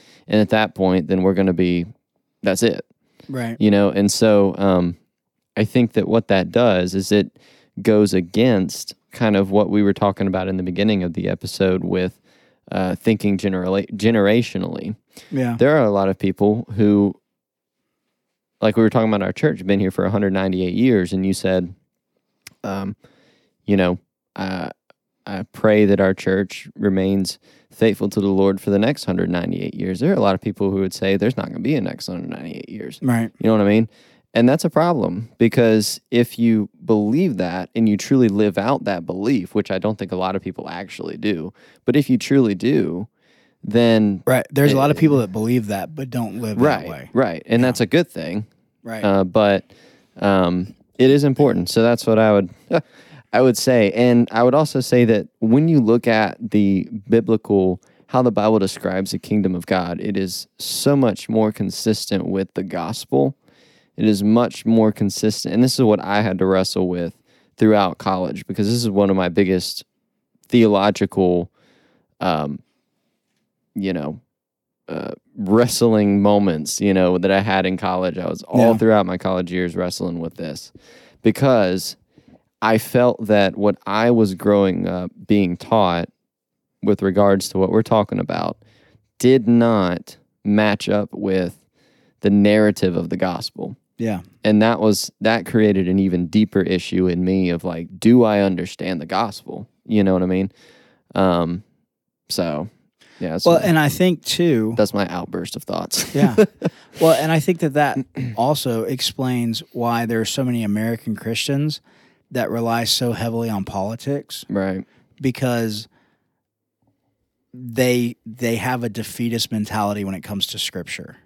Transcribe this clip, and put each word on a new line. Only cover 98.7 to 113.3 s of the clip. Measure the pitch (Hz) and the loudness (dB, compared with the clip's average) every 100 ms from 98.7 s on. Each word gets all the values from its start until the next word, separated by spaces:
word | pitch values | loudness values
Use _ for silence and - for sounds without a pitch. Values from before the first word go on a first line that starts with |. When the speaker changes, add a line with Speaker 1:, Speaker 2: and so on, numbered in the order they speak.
| - 90 87 | -8 -6 -6
Speaker 1:
the | 73 | -6
gospel? | 95 113 - - - 107 _ - | -4 -4 -8 -14 -16 -16 _ -2
You | 110 | 0
know | 98 | 2
what | 92 | 2
I | 90 | 0
mean? | 92 98 - _ _ _ _ _ | -2 -2 -8 _ _ _ _ _
Um, | - 95 87 85 87 - _ _ _ _ _ _ | -2 0 2 -2 -6 -10 _ _ _ _ _ _
so, | - 85 76 98 _ _ _ _ _ | -6 -4 -4 -8 _ _ _ _ _
yeah, | 90 | -8
that's | 80 170 | -2 2
Speaker 2:
Well, | 170 | 2
Speaker 1:
my, | |
Speaker 2:
and | 202 160 | 2 0
I | 147 | 0
think, | - 185 170 | 0 0 0
too, | - - 175 123 110 113 | -6 -2 0 0 -2 -2
Speaker 1:
that's | 104 | -2
my | 104 95 | -2 -6
outburst | 87 - 90 85 | -6 -10 -10 -10
of | - | -12
thoughts. | - - - - - | -8 -8 -6 -8 -4
<laughs> | 139 | 2
Speaker 2:
Yeah. | 180 123 208 - 160 - _ - | 2 4 2 2 -8 -8 _ 0
Well, | 156 | 4
and | 131 156 | 4 2
I | 160 | 0
think | 147 175 | 0 -2
that | 160 | -2
that | 139 143 135 131 - | 0 0 -2 -6 -8
<clears throat> | 131 110 | -8 -2
also | 123 147 131 117 | 0 0 -2 -4
explains | 104 127 - - 131 123 120 107 - | -4 -4 -6 -4 -4 -2 -2 -6 -8
why | 120 131 117 117 | -6 -2 -2 -2
there | 117 | -2
are | |
so | 110 - | -2 -4
many | 127 120 | -2 -2
American | 110 104 113 113 - | -2 -2 -2 -4 -6
Christians | 104 110 113 - 139 151 147 _ _ _ _ _ | -8 -6 -6 -4 -2 -4 -6 _ _ _ _ _
that | 123 113 | -6 -4
rely | 113 117 117 | -4 -2 -2
so | 117 - 123 | -2 -2 -2
heavily | 107 113 | -4 -4